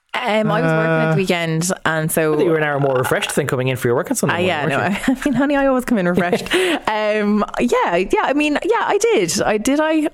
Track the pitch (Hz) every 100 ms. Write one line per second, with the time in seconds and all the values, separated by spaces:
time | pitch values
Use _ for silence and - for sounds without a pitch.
0 | _ - 247 214 214 - 165 160 160 160
1 | 160 160 185 175 165 160 175 - 156 160
2 | 160 170 156 151 147 160 151 143 143 127
3 | 127 170 - - 139 127 131 123 120 127
4 | 180 254 156 170 185 156 143 135 151 196
5 | - 262 294 240 285 277 277 254 - 226
6 | 175 180 175 208 180 359 370 294 - 214
7 | 214 214 208 208 - - 240 494 320 175
8 | 190 427 349 285 302 285 349 453 - 392
9 | 466 381 170 - 151 214 240 285 311 320
10 | 302